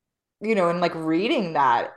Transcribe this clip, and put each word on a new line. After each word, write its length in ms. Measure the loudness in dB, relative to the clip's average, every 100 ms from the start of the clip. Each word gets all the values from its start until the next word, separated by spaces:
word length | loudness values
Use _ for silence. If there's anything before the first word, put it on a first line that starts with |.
| _ _ _ -8
you 140 | -2
know, 140 | 2 2
and, 120 | 0
like, 140 | -2
reading 600 | -2 -2 0 0 -2 -2
that 380 | 0 2 2 0